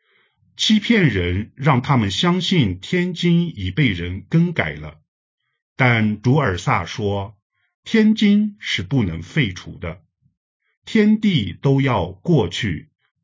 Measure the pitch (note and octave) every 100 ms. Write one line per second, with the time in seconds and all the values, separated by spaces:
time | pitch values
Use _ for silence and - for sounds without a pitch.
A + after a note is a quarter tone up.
0 | _ _ _ _ _ - - G#3+ - A3+
1 | D#3+ G2 F2 F#2 A2 - C3+ B2 B2+ C3+
2 | G2 G2 F3+ F3+ F3 F3+ G#2+ F#2 - F3+
3 | F3 F3 F3 E3+ E3+ G2 F#2+ F#2 C3+ F2+
4 | E2+ F#2 F#2 D#3+ F3 E3 D#2+ D2 D2+ -
5 | _ _ _ _ _ _ _ - B2+ A2+
6 | G#2+ G#2+ B2 D3 G#2+ F2+ C#3 A2+ E2 -
7 | G#2 G2 G2+ - _ _ _ _ - A3+
8 | A3 A3 G#3 G3+ G#3+ - - - F#2 C3+
9 | G2+ E2 F2+ D#3+ A2+ F2+ - E2 E2+ E2+
10 | _ _ _ _ _ _ _ _ - A3
11 | G#3 G#3+ G#3+ E3+ F#2+ F2+ C#3 C#3 C3+ A2+
12 | E2+ F#2 - D#3+ F2 - A2 D#2+ - _
13 | _ _